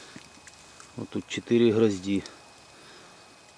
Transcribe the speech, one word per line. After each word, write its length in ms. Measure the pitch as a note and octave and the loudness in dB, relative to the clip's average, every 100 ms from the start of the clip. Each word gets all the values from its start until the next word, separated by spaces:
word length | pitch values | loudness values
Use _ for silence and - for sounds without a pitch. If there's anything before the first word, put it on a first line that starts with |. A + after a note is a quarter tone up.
| - - - - - - - - - - | -20 -20 -20 -20 -20 -20 -20 -20 -18 -16
Отут 220 | G2+ G2+ - | -10 -10 -10
чотири 440 | - - A#2 A#2+ | -8 0 4 4
грозді. 500 | G#2+ A2+ F#2+ F#2+ G2 - - - - - - - - - - - - - | 4 2 0 -4 -4 -4 -14 -20 -20 -20 -20 -20 -20 -20 -20 -20 -20 -20